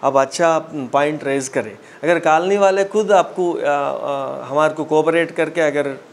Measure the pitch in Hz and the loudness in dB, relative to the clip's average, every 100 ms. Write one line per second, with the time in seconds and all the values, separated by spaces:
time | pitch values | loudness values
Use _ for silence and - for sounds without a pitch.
0 | 135 135 135 - 170 160 160 151 127 139 | 2 2 0 2 2 2 -2 -10 -2 0
1 | 147 156 143 139 131 139 107 101 - - | 0 -2 -4 -4 -2 -4 -6 -10 -20 -8
2 | 151 170 160 156 180 202 196 190 196 208 | 0 0 4 2 2 2 4 2 0 0
3 | 202 196 175 - 175 160 143 143 143 135 | 2 2 2 -2 -2 -2 0 0 -2 -4
4 | 135 139 135 135 127 143 156 127 147 156 | -6 -6 -6 -8 -4 2 2 0 0 2
5 | 156 165 165 165 156 165 156 143 143 135 | 2 2 0 -2 -2 0 0 0 -2 -6
6 | - | -14